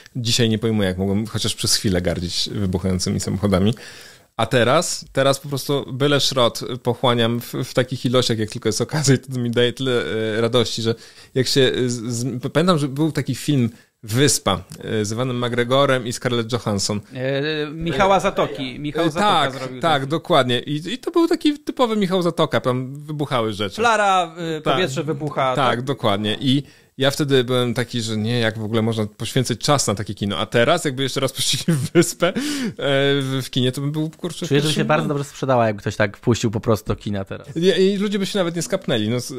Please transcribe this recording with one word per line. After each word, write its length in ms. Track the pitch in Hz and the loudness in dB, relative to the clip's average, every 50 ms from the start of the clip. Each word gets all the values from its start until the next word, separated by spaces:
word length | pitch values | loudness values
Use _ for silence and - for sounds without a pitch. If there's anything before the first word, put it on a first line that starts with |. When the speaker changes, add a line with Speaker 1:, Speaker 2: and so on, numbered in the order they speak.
| - - - | -20 -12 -10
Speaker 1:
dzisiaj 340 | 131 117 113 117 - 120 113 | -6 -2 0 2 2 4 2
nie 100 | 110 107 | 2 2
pojmuję, 280 | 117 113 110 107 101 92 | 0 0 2 2 2 2
jak 80 | 92 90 | 0 0
mogłem 280 | 98 98 98 104 113 107 | 0 0 0 0 0 -2
chociaż 280 | - 110 - 113 - | -4 -4 -2 -2 -2
przez 200 | - - - - | -2 -2 0 0
chwilę 260 | - - 110 90 87 | 0 2 2 2 2
gardzić 480 | 87 90 82 78 87 87 - - - - | 2 0 -2 -2 -4 -4 -4 -4 -4 -4
wybuchającymi 680 | 120 113 101 92 92 92 - 95 92 90 - 98 107 98 | -4 -2 -2 0 0 0 0 0 -2 0 -2 -2 -2 -2
samochodami. 540 | - 110 104 95 - 104 98 90 98 104 113 - - - - - - - - - _ _ _ - | -2 -2 -2 0 2 2 4 4 4 2 2 0 -6 -16 -20 -20 -20 -20 -20 -20 _ _ _ -2
A 80 | 113 | -2
teraz, 600 | - - 123 113 117 139 165 180 - - - - - | 0 2 2 4 4 4 2 2 0 -4 -8 -10 -6
teraz 280 | - 135 135 135 135 - | -2 2 2 2 2 0
po 100 | - 143 | -2 -6
prostu 360 | 143 127 - - 143 139 - - 131 | -6 -6 -4 -2 -2 -2 -4 -6 -4
byle 260 | 123 139 147 143 139 | -2 0 2 2 2
szrot 400 | - - 135 131 120 113 - - - - 123 123 - | 2 0 2 2 2 2 2 -2 -6 -8 -8 -4 -2
pochłaniam 580 | 127 117 - - 127 120 120 113 113 120 120 | -2 -2 0 2 2 2 4 2 2 0 -2
w, 120 | - - - | -4 -6 -8
w 200 | 139 131 - - | -8 -8 -2 0
takich 320 | 135 123 - 135 - - | -2 0 0 -2 -4 -2
ilościach, 320 | 127 123 127 120 - 117 110 | 0 2 2 2 2 0 -2
jak 100 | 110 98 | -2 -4
tylko 200 | - - - 110 | -6 -4 -2 -2
jest 120 | 104 - | 0 0
okazja, 340 | 123 - - 156 143 143 135 | -2 -2 -2 0 2 4 4
i 40 | 123 | 2
to 200 | - - 131 127 | 2 -2 -6 -4
mi 120 | 120 120 | -4 0
daje 220 | 117 120 123 120 110 | 2 2 2 2 0
tyle, 180 | - 131 131 123 120 90 71 98 110 110 110 107 110 | -2 -2 -2 0 0 0 -2 -2 -2 -2 -2 0 0
e, 40 | |
radości, 400 | 117 113 120 127 113 - - - | 0 2 2 2 2 2 0 -2
że 140 | 110 113 113 - - - - - - - - | -2 -2 -2 -4 -6 -16 -20 -20 -20 -4 -2
jak 120 | 135 123 - | 0 0 2
się, 140 | - 143 | 4 4
e, 280 | 127 120 - 95 127 123 | 4 4 4 2 0 0
z, 40 | 123 | -2
z, 480 | 123 107 123 120 117 120 135 107 127 | -4 -4 -4 -4 -4 -4 -4 -4 -4
p-, 80 | 131 135 | -6 -2
pamiętam, 280 | - 147 170 185 180 147 | 0 2 2 4 2 2
że 100 | 143 139 | 0 -2
był 240 | 131 139 160 160 | 0 0 0 0
taki 240 | 143 156 131 - 127 | 0 -2 -2 -4 -4
film 340 | - - - 147 135 120 110 - - - _ _ _ - | -4 -2 0 2 2 2 2 -2 -6 -16 _ _ _ -8
Wyspa, 600 | 110 104 127 147 139 - - - 202 190 - - - - - 90 | -2 2 4 4 4 4 2 2 0 0 0 -2 -8 -14 -12 -8
e, 220 | 98 107 110 107 | -4 -2 0 0
z 60 | 101 | 0
Ewanem 340 | 113 113 131 131 123 123 123 | -2 -2 -2 -2 -2 -2 -2
McGregorem 640 | 120 117 120 120 120 131 135 143 139 131 131 110 120 | 0 0 0 0 2 4 4 4 4 2 2 0 -4
i 60 | 120 | -6
Scarlett 380 | - - 127 123 120 113 113 | -4 -2 -2 0 0 0 -2
Johansson. 500 | 123 113 - 117 104 98 - - 107 104 101 - - | -2 -2 -2 0 0 0 0 -2 -2 -4 -6 -8 -8
Speaker 2:
E, 280 | 127 127 131 139 139 143 151 156 151 147 156 | -6 -4 -2 -2 -2 -2 -2 -2 -4 -4 -6
Michała 480 | 151 160 165 170 - 202 196 196 196 185 | -6 -6 -4 -2 0 2 4 4 4 4
Zatoki. 600 | 160 196 - 196 160 143 - - 135 127 123 131 | 2 2 0 0 0 -2 -2 -6 -8 -8 -8 -8
Michał 260 | 147 151 139 170 170 | -8 -4 -2 0 0
Speaker 1:
E, 40 | 160 | 0
Speaker 2:
Zatoka 200 | 143 175 208 208 | 0 2 2 2
Speaker 1:
tak, 220 | 185 160 143 139 127 | 4 4 2 0 -2
Speaker 2:
zrobił 280 | 135 131 127 127 127 | -4 -8 -8 -6 -2
Speaker 1:
tak, 200 | 139 165 156 139 | 0 2 2 2
Speaker 2:
ten 80 | 135 135 | 0 0
Speaker 1:
dokładnie. 500 | 160 156 - - 175 143 127 123 123 123 | -2 -4 0 2 4 4 4 4 2 0
I, 340 | - - 147 151 165 175 220 | -2 -2 -6 -6 -4 -6 -8
i 40 | 262 | -6
to 140 | - 349 | -6 -2
był 160 | 339 349 330 330 | 2 2 2 2
taki 320 | 349 - - 302 294 285 | 2 2 2 0 0 0
typowy 360 | - - - - 262 226 226 214 | -4 -8 -2 0 0 0 2 0
Michał 240 | 202 175 190 190 | 0 2 2 2
Zatoka, 380 | 175 175 160 - 160 135 - 117 | 2 0 2 0 0 0 0 0
tam 320 | - 131 123 127 131 127 139 147 147 | 0 0 0 -2 -4 -6 -10 -12 -10
wybuchały 500 | 147 156 147 151 131 139 123 113 220 208 | -8 -6 -6 -4 -2 0 0 0 0 -2
rzeczy. 220 | 190 208 196 - | -2 -4 -4 -2
Speaker 2:
Flara, 600 | - 226 240 220 208 208 196 190 185 175 165 160 170 170 165 160 156 | 0 0 2 2 2 4 4 4 2 2 0 -4 -8 -6 -6 -6 -2
e, 40 | |
Speaker 1:
Tak. 120 | - 151 139 | 0 0 0
Speaker 2:
powietrze 300 | 131 185 165 131 170 156 | 2 0 -2 -2 -4 -4
wybucha, 520 | 143 156 139 156 147 - 156 135 131 127 | -4 -4 -4 -6 -6 -2 0 0 0 2
Speaker 1:
Tak, 200 | 139 135 123 120 | 2 2 2 2
Speaker 2:
tak. 60 | 120 127 | 0 -2
Speaker 1:
dokładnie. 520 | 139 135 - - 113 101 101 107 104 104 - | -4 -4 -2 0 0 0 0 0 -2 -2 0
I 220 | - 135 131 147 139 - - - _ _ _ - | 0 2 2 2 0 -4 -10 -20 _ _ _ -2
ja 140 | 131 139 | 0 0
wtedy 320 | 135 - 156 139 139 131 123 | 0 0 0 2 4 4 4
byłem 300 | 117 127 123 123 123 113 | 2 0 0 0 0 0
taki, 280 | 127 120 - - 120 | -2 -4 -4 -4 -6
że 160 | 110 113 110 107 | -4 -4 -2 -2
nie, 220 | 107 113 120 123 | -2 -2 0 0
jak 200 | 113 110 104 113 | 0 0 0 -2
w 40 | 110 | -4
ogóle 180 | 104 113 113 | -2 0 2
można 240 | 110 113 113 113 107 | 2 2 0 0 -2
poświęcać 520 | 104 - - 120 - - 135 123 - 120 - | -4 -6 -8 -10 -2 0 0 0 0 -2 -2
czas 280 | - - 147 139 - - | 0 2 2 2 2 0
na 80 | 104 | -2
takie 180 | 92 107 - 104 | -2 -4 -6 -6
kino. 240 | - 107 101 98 78 | -4 -2 -2 -2 -2
A 80 | 110 | -2
teraz, 400 | - - 120 117 135 170 180 - | 0 2 4 4 4 4 2 0
jakby 180 | 156 127 127 135 | -2 -4 -2 -4
jeszcze 160 | 127 - 139 | -4 -2 -2
raz 140 | 135 131 - | -2 -2 -2
puścili 300 | - - - - 131 - - | -2 -2 -2 -2 0 0 0
<laughs> 260 | 165 139 131 - - | 0 0 0 2 4
Wyspę, 340 | 165 165 - - - 175 175 | 4 2 2 2 0 0 0
e, 60 | - 226 277 294 294 277 254 208 - - | 0 -2 -4 -4 -4 -4 -4 -6 -6 -4
w, 640 | - 139 139 135 139 139 139 143 135 135 135 135 123 | -2 0 2 2 2 2 2 0 0 -2 -4 -4 -4
w 60 | - | -4
kinie, 220 | - 135 123 127 | -2 0 0 0
to 100 | 127 147 | 0 -2
bym 100 | 139 143 | -4 -4
był, 180 | 151 151 156 160 - - | -2 -2 -4 -4 -6 -8
kurczę, 300 | - - 156 - 175 160 | -10 -10 -8 -8 -4 0
Speaker 3:
Czuję, 140 | 135 147 | 2 2
że 60 | 143 156 | 2 2
by 60 | 147 | 0
się 20 | |
Speaker 1:
pierwszym 120 | - 151 - | 0 0 2
Speaker 3:
bardzo 200 | 151 156 156 - | 2 2 2 0
dobrze 160 | 147 143 139 | -2 -2 -4
sprzedała, 440 | - - - - 131 131 120 117 110 | -6 -8 -6 -2 2 2 4 4 2
jakby 140 | 107 101 | 0 -2
ktoś 140 | - 110 - | -4 -6 -2
tak 220 | - 107 101 - - | 0 -2 -2 -2 -2
wpuścił 340 | - 127 117 - - 113 | 0 2 2 2 2 0
po 80 | 101 110 | -2 0
prostu 280 | - - 110 101 - - | 0 0 0 0 0 -4
do 80 | 107 | -6
kina 300 | - - 107 104 98 98 | -4 -4 -6 -6 -6 -6
teraz. 220 | - 113 104 - - 139 165 | -8 -10 -12 -12 -10 -6 0
Speaker 1:
I, 80 | 165 190 - 185 190 196 202 | 2 2 4 4 4 2 2
i 40 | 190 | 0
ludzie 220 | 202 214 196 208 | -2 -2 -2 -2
by 60 | 190 | -2
się 140 | - - 202 | -2 0 0
nawet 160 | 180 170 170 | -2 0 -2
nie 60 | 175 | -4
skapnęli. 480 | 160 - 202 185 - - 143 113 107 107 | -4 -2 -4 -4 -2 -2 0 0 0 0
No, 100 | 120 123 | 0 -2
z-, 120 | - - 131 | -4 -6 -6